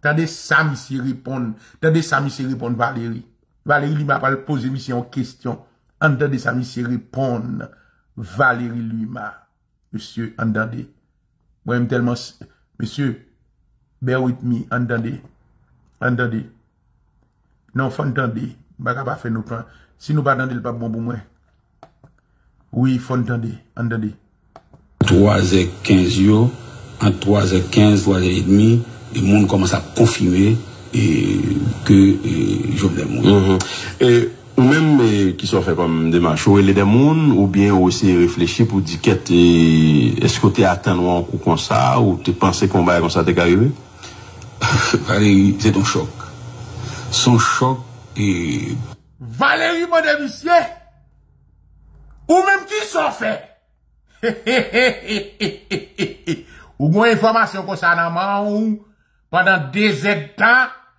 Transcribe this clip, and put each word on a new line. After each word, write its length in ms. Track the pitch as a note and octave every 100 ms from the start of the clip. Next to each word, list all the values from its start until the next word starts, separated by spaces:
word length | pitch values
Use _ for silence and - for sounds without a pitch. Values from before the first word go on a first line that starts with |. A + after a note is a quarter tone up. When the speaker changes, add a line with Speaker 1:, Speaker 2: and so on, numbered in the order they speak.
Speaker 1:
Tande 240 | D3 D3+ D#3+
sa, 360 | - - D3 D#3
misye 320 | B2+ - C3+
reponn. 520 | C3 B2 - C3 A#2 G#2+ _ _
Tande 220 | D#3+ D#3+
sa, 160 | D#3+ C#3
misye 240 | C#3+ C3+ C3
reponn, 260 | B2 A#2+ A2+
Valérie. 480 | A#2+ A2+ A#2 A#2 - _ _ _ -
Valérie 300 | D3 C#3+ D3+
Lima 240 | D3 C3
pa 140 | C3
l 80 | C3+
poze 240 | C3+ C#3+ B2
misye 200 | C3 B2
yon 140 | B2 A#2+
kesyon. 500 | - A#2+ - B2+ A2+ _ _ _ _
An 140 | D#3 C3
tande 200 | D3 C3
sa, 80 | B2 B2
misye 280 | B2 -
reponn. 800 | A#2+ B2 - - C3+ A#2+ A#2+ - - _ _ _ _ -
Valérie 680 | G#2 F#2+ C3+ A#2+ A#2+ A#2
Lima. 460 | A2+ A2+ A2 A2+ G#2 - _ _ _ _ _ -
Misye, 380 | - - A#2 -
an 100 | A2+
tande. 320 | G#2+ A2+ A#2+ - _ _ _ _ _ _ _
Mwen 220 | - A#2+ A#2+
m 20 |
telman 320 | B2 A#2+ A#2+
s-, 240 | - _ - _ _ _
misye, 320 | A2 - C#3 A2+ _ _ _ _ _ _ _ _
bear 160 | B2+ B2+
with 240 | B2+ B2
me, 220 | B2 A#2 - B2
an 140 | A#2+
tande. 240 | A#2 A2+ C3+ - _ _ _ _ _ _ _
An 160 | B2 B2
tande. 240 | B2 A2+ A2 _ _ _ _ _ _ _ _ _ _ _ _
Non, 200 | B2+ C3+
fò 100 | -
n 80 | D3 B2
tande. 320 | B2+ A2 A2
M 320 | - _ _
pa 140 | B2 B2
ka 100 | B2
pa 80 | -
fè 100 | A#2+
nou 160 | A2+ G#2+
pran. 160 | A#2 A#2 _ _ _
Si 160 | -
nou 160 | D3+ C#3
pa 80 | B2+
tande, 220 | C3 A#2+
l 80 | A#2
pa 100 | A2+
bon 160 | A#2
pou 160 | A2 A#2
mwen. 160 | A2+ - _ _ _ _ _ - _ _ _ _ _ _ _ _ A2+
Wi, 240 | C3 B2+
fò 160 | B2+ B2+
n 80 | A#2+
tande. 260 | A#2+ A2+ G#2 _ -
An 80 | A#2
tande. 240 | A#2 G#2+ G#2 _ _ _ - _ _ _ _ -
Speaker 2:
Twa 320 | F2+ G2+ G2+
è 280 | F#2 F#2+ F2+ -
kenz 360 | - F#2+ F2+ G#2
yo, 300 | G2 G#2+ A#2+ - - - - -
an 120 | G#2 F2
twa 220 | G2 G2+ G2
è 160 | F#2 F2
kenz, 320 | - G#2 G2+
twa 160 | G2+ F#2+
è 220 | F2+ F2+
demi, 380 | F2+ G2+ A2 A#2 A#2 - -
e 80 | -
moun 260 | F#2+ G#2 G2
kòmanse 300 | G2 F2+ F2+
a 40 | - -
konfime 640 | A2+ - F#2 F2+ G2+ A#2 - - -
e, 120 | - A2 D#2+ - - - - - - -
ke, 340 | G2 G2 -
e, 100 | - E2 - - - -
Jovenel 340 | G2 D#2+ -
mouri. 200 | - A#2
Speaker 3:
Mhm. 280 | G2+ F#2+ F#2+ - - - -
E 300 | B2+ A#2+ A2+ - - -
ou 80 | B2+
menm, 360 | D3+ D#3 D3
e, 320 | A2+ G#2 G2 F2+
ki 100 | -
sò 120 | F#2+ F2
fè 80 | D#2+
kòm 340 | E2+ E2 E2
demach, 340 | E2+ F2 D#2 -
ou 120 | G2+
ele 120 | G2
de 100 | G2 G2
moun, 460 | A2+ C#3+ D#3+ D3+ G2+
ou 100 | G2
byen 240 | F#2+ G2+
ou 180 | F#2+ F2+
se 140 | - G2+ F2+
reflechi 480 | F2 - E2+ - A2+
pou 120 | G2
di 160 | E2+ E2
kèt, 300 | - - -
e, 800 | F2 F2 E2+ E2 D#2+ D#2 D2 A#1+ - -
èske 260 | - A2
te 120 | F#2+ F#2+
atann 340 | F2+ - F2+
ou 80 | F2+
ankou 280 | F2 F2 -
konsa, 560 | - - - A2 C3 B2+
ou 200 | G#2+ F2
te 100 | - F2
panse 300 | - - G2+
konn 160 | F#2+ F2
bagay 160 | F2
konsa 240 | E2 F2+ E2
te 80 |
ka 120 | F2 E2+
rive? 220 | F2+ B2+ - - - - - - - - -
Speaker 2:
<laughs> 440 | A2+ - - - -
Valérie, 500 | G2 G#2 G2 G2 F#2+
se 100 | A2
ton 120 | F#2+ G#2
chòk. 440 | - - - - - - - - - - - -
Son 240 | - - A#2
chòk 420 | - - B2+ B2+ - - - -
e 580 | G#2 F2 E2+ C2+ - - - - _ _
Speaker 1:
Valérie, 720 | A#2+ A#2+ C#4+ D#4 D#4+ E4+ F4
mwen 160 | E4 D#4
de 80 | D4
misye, 380 | C#4 - D4+ F4 F4 - _ _ _ _ _ _ _ _ _ _ _ - - - -
ou 160 | F4 F#4+
menm 200 | G4 G4
ki 160 | G#4+ G#4+
sò 240 | E4+ D4+
fè? 200 | - G#3+ G#3 - _ _ _ _ _ _ _
<laughs> 2250 | A#3 A3 - B3+ - A3+ B3+ - - G#3 - - G3+ - _ - - - F#3+ - - E3 - - - _
Ou 60 | C#3+
gwen 240 | F#3 A#3
enfòmasyon 540 | A3+ A3 A3+ A3 G3 F#3+
konsa 260 | F#3+ E3+ E3+
nan 140 | E3+
man 360 | E3 G3 G3+ G#3
ou, 140 | G#3 A3 G#3+ _ _ _ _ _
pandan 380 | E3+ F#3 F#3 C#3
de 180 | F3 G#3+
zè 220 | D#3+ F#3+ G3+ C#3+ -
tan 320 | G#3 B3 B3 - _